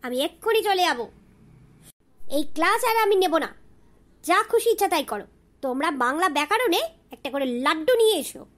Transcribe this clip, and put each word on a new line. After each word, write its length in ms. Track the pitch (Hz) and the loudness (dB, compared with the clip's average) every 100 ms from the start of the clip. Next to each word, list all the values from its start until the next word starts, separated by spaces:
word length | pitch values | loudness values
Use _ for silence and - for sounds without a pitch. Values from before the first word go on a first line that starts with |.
আমি 180 | 247 247 | -6 -4
এক্ষুনি 420 | 302 - 415 453 | -4 -4 0 0
চলে 200 | 415 381 | 2 2
যাব। 180 | 359 262 226 - _ _ - - - - - _ _ _ - | 2 0 -6 -12 _ _ -20 -20 -20 -20 -20 _ _ _ -2
এই 140 | 277 311 | 0 0
ক্লাস 300 | - 339 427 | 0 0 2
আর 120 | 508 453 | 2 2
আমি 200 | 427 403 | 2 4
নেব 220 | 370 311 | 4 2
না। 160 | 262 - - _ _ _ _ _ | -2 -10 -20 _ _ _ _ _
যা 200 | - 359 | 0 0
খুশি 280 | 440 466 453 | 2 0 2
ইচ্ছা 180 | 427 403 | 0 0
তাই 160 | 339 | 0
করো। 200 | 277 214 - _ _ _ | -2 -8 -10 _ _ _
তোমরা 280 | 262 254 311 | -6 -2 -2
বাংলা 380 | 285 247 294 370 | 0 -2 0 0
ব্যাকরণে 520 | 294 294 415 494 349 659 - _ | 0 -2 0 2 0 -2 -10 _
একটা 200 | - - | -14 -8
করে 160 | 277 269 | -4 -4
লাড্ডু 500 | 240 277 320 311 494 | -2 -2 -2 2 4
নিয়ে 180 | 440 | 4
এসো। 320 | 392 - - - | 2 -4 -12 -18